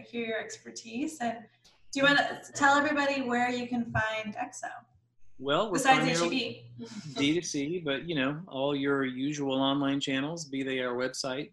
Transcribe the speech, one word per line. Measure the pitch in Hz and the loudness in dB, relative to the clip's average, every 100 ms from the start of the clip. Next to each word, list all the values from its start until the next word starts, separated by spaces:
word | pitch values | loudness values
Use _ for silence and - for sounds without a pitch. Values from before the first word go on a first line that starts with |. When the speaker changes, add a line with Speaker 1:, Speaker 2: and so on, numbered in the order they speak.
| - | -10
Speaker 1:
hear | 233 226 | -6 -4
your | 220 | -4
expertise. | - - - - 226 233 311 - | -6 -12 -14 -14 -10 -4 -4 -4
And | 233 226 - _ - _ - | -4 -6 -10 _ -20 _ -6
do | 277 | 4
you | 277 | 6
wanna | 285 - - - | 6 4 -2 -10
tell | - 277 285 | 2 6 6
everybody | 294 294 277 277 | 4 2 2 0
where | 240 240 247 | 0 2 2
you | 247 240 | 0 -2
can | 240 233 | -2 0
find | 226 220 220 214 - | 0 0 -2 -6 -6
exo? | 277 - - - - _ _ - - - | -8 -8 -12 -12 -18 _ _ -20 -18 -6
Speaker 2:
Well, | 135 151 214 | 0 2 2
we're | 170 | 2
Speaker 1:
Besides | 262 262 - 165 | 6 6 4 2
Speaker 2:
primarily | 165 262 | 2 0
Speaker 1:
H | 233 - - - | -2 -6 -16 -16
E | 117 | -14
B. | 208 151 131 | -12 -10 0
Speaker 2:
D | 143 165 | 2 2
two | |
C, | 170 151 139 180 | 0 -2 -2 -2
but, | 156 135 160 | -2 -2 -2
you | 156 | 0
know, | 131 151 190 | 0 0 -6
all | 135 139 143 | -2 0 2
your | 139 139 | 2 2
usual | 135 127 135 151 139 135 | 0 -2 -4 -2 0 2
online | 135 139 139 139 | 2 2 2 0
channels, | 143 135 143 170 147 | 0 -2 -2 -4 -6
be | 135 | -4
they | 135 131 | -2 -2
our | 127 123 | -2 0
website | 127 - 139 131 151 | -2 -2 -4 -4 -6